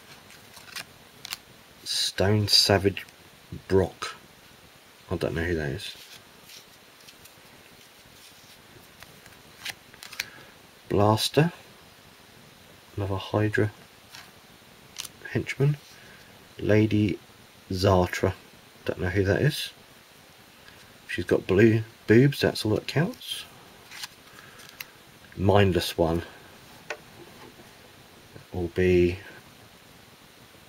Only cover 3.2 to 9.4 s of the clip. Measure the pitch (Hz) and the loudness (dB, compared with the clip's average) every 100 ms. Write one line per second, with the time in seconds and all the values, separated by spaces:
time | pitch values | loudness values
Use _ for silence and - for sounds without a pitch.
3.2 | - - - - - 95 87 - - - | -20 -20 -18 -18 0 2 2 -4 -14 -14
4.2 | - - - - - - - - - 90 | -20 -20 -20 -20 -20 -20 -20 -20 -8 -4
5.2 | - 76 85 82 73 65 - - - - | -4 -2 -2 -2 -4 -6 -10 -16 -20 -20
6.2 | - - - - - - - - - - | -20 -20 -20 -20 -20 -20 -20 -20 -20 -20
7.2 | - - - - - - - - - - | -20 -20 -20 -20 -20 -20 -20 -20 -20 -20
8.2 | - - - - - - - - - - | -20 -20 -20 -20 -20 -20 -20 -20 -20 -20
9.2 | - - | -20 -20